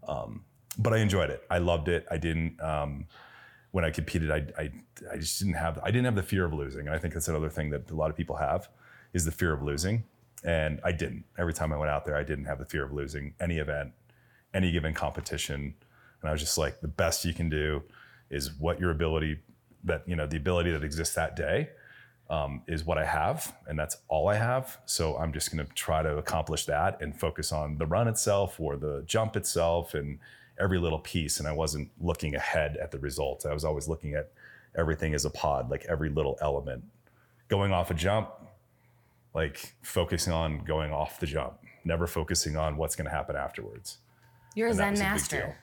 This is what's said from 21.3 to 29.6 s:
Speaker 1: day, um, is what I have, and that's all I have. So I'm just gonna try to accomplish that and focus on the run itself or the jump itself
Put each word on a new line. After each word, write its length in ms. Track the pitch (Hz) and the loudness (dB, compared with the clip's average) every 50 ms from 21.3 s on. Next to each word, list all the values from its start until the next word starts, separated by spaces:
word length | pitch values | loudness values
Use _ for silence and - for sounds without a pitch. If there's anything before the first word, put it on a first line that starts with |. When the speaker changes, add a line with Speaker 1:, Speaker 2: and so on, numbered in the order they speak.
| - - | -2 -2
Speaker 1:
day, 320 | 73 71 87 120 156 156 - - - - - - - - _ _ _ - | -2 2 2 0 0 -2 -6 -18 -20 -20 -20 -20 -20 -20 _ _ _ -4
um, 300 | 80 78 73 71 71 - - - | -2 -2 -2 -2 -4 -8 -6 -4
is 180 | 80 80 78 | -4 -2 0
what 140 | 78 85 76 | 2 2 2
I 60 | 78 | 2
have, 500 | 76 - 76 76 95 143 160 - - - - - | 2 2 2 2 2 0 -2 -4 -8 -10 -12 -10
and 140 | - 78 76 | -6 -4 -4
that's 180 | 76 - - - _ _ | -2 -4 -4 -8 _ _
all 200 | 78 80 73 98 | 0 2 4 4
I 80 | 104 | 4
have. 420 | 107 113 120 127 131 131 - - - - | 4 2 2 0 0 -2 -4 -12 -16 -8
So 320 | - - - 85 78 73 62 | -4 -2 0 0 0 0 0
I'm 160 | 80 80 73 | -2 -2 -2
just 160 | 76 - - | -2 -4 -2
gonna 160 | - 80 73 71 - | -2 -2 -4 -4 -6
try 300 | - - - 80 78 80 | -6 0 2 2 2 4
to 140 | 78 73 73 | 2 2 0
accomplish 480 | 78 - - 82 78 - 78 71 - | -2 0 0 0 0 0 -2 -2 0
that 360 | - 73 71 82 98 - - | 0 2 2 2 2 0 -2
and 180 | 76 73 73 - | -6 -8 -6 -2
focus 320 | - 82 78 - 78 - | -2 -2 -2 -2 -4 -2
on 280 | 80 78 76 76 76 76 | -2 -2 -2 -2 -2 -2
the 80 | 82 76 | 0 2
run 200 | 82 101 120 117 | 2 4 4 4
itself 520 | 110 - - 107 101 98 101 92 - - | 2 2 2 4 4 4 4 2 0 -2
or 180 | 85 73 71 71 | -2 -2 -2 -2
the 240 | 71 76 71 69 71 85 | -2 -4 -4 -4 -4 0
jump 280 | - 110 110 104 - | 2 2 2 2 0
itself 600 | 107 87 - - 87 | -2 -2 0 2 4